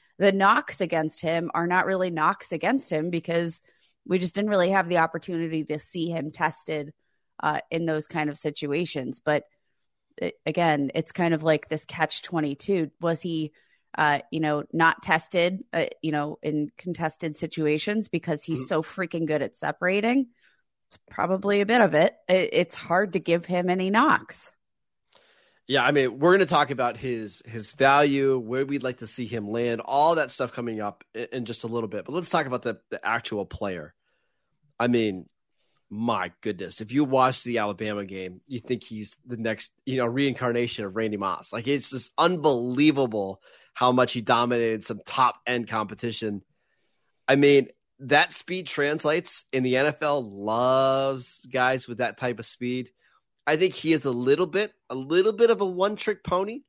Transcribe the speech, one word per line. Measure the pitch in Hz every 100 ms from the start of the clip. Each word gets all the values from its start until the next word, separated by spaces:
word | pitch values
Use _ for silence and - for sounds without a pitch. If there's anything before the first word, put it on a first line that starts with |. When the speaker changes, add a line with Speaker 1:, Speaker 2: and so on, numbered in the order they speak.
| _ -
Speaker 1:
the | 196
knocks | 196 196 220 - -
against | 170 165 156 -
him | 165 165 170
are | - 175
not | 180 180
really | 190 185
knocks | 160 156 196 -
against | 165 180 262 -
him | 156 165
because | 170 165 170 170 - - _ _ _ -
we | 185
just | 175 196
didn't | 208
really | 202 175
have | 196 170
the | 175
opportunity | 160 165 - 170 165 160 151
to | 151
see | - 180 165
him | 165 147
tested, | - 160 - - 156 147 - _ _ _ -
uh, | 151 151 -
in | 165 165
those | 156 151
kind | 160 147
of | 143
situations. | 156 147 147 147 170 147 127 127
But | - 147 - _ _ _ _ _ _ -
it, | - - -
again, | 160 170 147 139
it's | 160 160
kind | - 170
of | 160
like | 160 151 -
this | 156 -
catch | - 156 -
twenty-two. | - 170 151 143 - 190 151 -
Was | 170 160
he, | 180 165 151 - _ _ _ -
uh, | 151 143 -
you | 160
know, | 156 147 -
not | 165 165 -
tested, | - 160 - 185 175 190 -
uh, | 170 - -
you | 156
know, | 151 147 -
in | 156 151 147 -
contested | 180 165 160 - 165 147
situations | 160 - 151 151 208 214 196
because | 170 - 151
he's | - 131
Speaker 2:
Mm-hmm. | 131
Speaker 1:
so | 156
freaking | 160 - 175 165 160
good | 151
at | 123 -
separating? | 147 - 180 202 220 262 254 _ _ _ _ _ _
It's | - _
probably | - 170 190 202 202
a | 202
bit | 240
of | 196 151
it. | 165 - -
It, | 185 175
it's | 160 175 -
hard | - 175 202
to | 170
give | 160 170 170
him | 180 180
any | 185 185
knocks. | 214 294 - - - - _ _ _ _ _ _ _ _ _ _ _ -
Speaker 2:
Yeah, | 135
I | 127
mean, | 147 131 123
we're | 160
gonna | 196 180
talk | 165 139
about | 131 120 117
his, | 131 117 107 - -
his | 113 101
value, | - 135 139 147 139 135 131
where | 113 127 139
we'd | 139
like | 127 127
to | 113
see | - 117
him | 117 104
land, | 117 120 117
all | - 139 156
that | 165 135
stuff | - 123
coming | - 120 110
up | 104 - - 113
i-, | 120
in | 131 117
just | 113
a | 113
little | 117 110
bit. | 101 92
But |
let's | 160 170
talk | 175 139
about | 123
the, | 120 101 _
the | -
actual | 101 117 - 104 95
player. | - 101 87 76 _ _ _ _ _ _ _ _ -
I | 120
mean, | 120 110 92 - _ _ _ _ _ _
my | 107 117 104 90 -
goodness, | 110 92 90 -
if | 110
you | 131
watch | 143 135 127 131
the | 123 117
Alabama | 104 95 107 104 98
game, | 95 92 90 -
you | 123
think | - 123
he's | - 107 104 - -
the | 120
next, | 113 110 - _ -
you | 131
know, | 120
reincarnation | 127 139 127 127 120 120 - 101
of | 98
Randy | 110 104
Moss. | 98 87 -
Like, | 117 123
it's | 143 -
just | 131 - -
unbelievable | 170 180 151 123 123 127 151 139 127 107 95 98 _ - _
how | - 127
much | 127 123
he | 127
dominated | 110 117 120 120 117 110 -
some | 107 -
top-end | - 123 - - 123 110
competition. | 110 104 107 120 110 110 101 - _ _ _ _ _ _ _ -
I | 139
mean, | 143 143 123 - _ _
that | 131 147 175
speed | - - 185 160
translates, | - 143 151 151 160 165 - -
and | 135 127
the | 127
N | 147
F | 147
L | 151 143
loves | 113 98 104 113 127 131 135 135 135 131 123 - 131
guys | 127 127 131 -
with | 117
that | 120 101
type | 123 117
of | 127
speed. | - 123 127 123 _ _ _ _ _ -
I | 156
think | 185
he | - 160
is | 160 139
a |
little | 120 123 151 175
bit, | 185 208 _ -
a | 131
little | 135 170 202
bit | 208 233
of | 202
a | 196
one-trick | 180 196 208 - 196
pony. | - 180 202 247